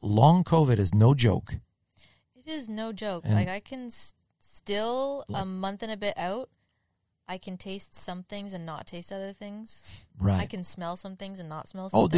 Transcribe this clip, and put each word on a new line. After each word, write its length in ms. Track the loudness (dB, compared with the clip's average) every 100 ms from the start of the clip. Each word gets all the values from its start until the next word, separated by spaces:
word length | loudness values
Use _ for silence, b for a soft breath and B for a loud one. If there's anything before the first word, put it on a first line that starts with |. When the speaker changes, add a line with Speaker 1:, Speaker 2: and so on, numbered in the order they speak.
Speaker 1:
long 420 | 2 6 8 8
covid 360 | 6 6 6 4
is 140 | 4
no 200 | 8 8
joke. 420 | 8 6 2 -2 -10 -10 _ _ b b b _ _
Speaker 2:
It 120 | -10
is 200 | -8 -6
no 220 | -6 -6
joke. 300 | -6 -6 -4 2
Speaker 1:
And 100 | 2
Speaker 2:
Like, 120 | 2
I 120 | -4
can 280 | -8 -12 -12
s-, 260 | -12 -12 -16 _ _
still, 840 | -20 -12 -4 0 0 0 -2 -4 -6
a 40 |
Speaker 1:
Like 160 | -4 -4
Speaker 2:
month 360 | -4 -4 -6
and 80 | -8
a 60 | -4
bit 200 | -4 -4
out, 320 | -4 -4 -8 _ _ _ _ _ _ _ -14
I 100 | -12
can 180 | -10 -12
taste 380 | -10 -12 -12 -10
some 260 | -10 -10
things 300 | -10 -12 -10
and 120 | -10 -10
not 180 | -10 -12
taste 240 | -12 -10
other 220 | -10 -10
things. 720 | -12 -14 -14 -14 -18 -18 -18 -18 -2
Speaker 1:
Right. 200 | 2 2
Speaker 2:
I 40 | 0
can 180 | -6
smell 320 | -8 -8 -8 -8
some 200 | -10 -12
things 240 | -12 -12
and 100 | -12
not 180 | -12 -12
smell 220 | -12 0
some 100 | 4
Speaker 1:
Oh, 80 |
did 40 | 4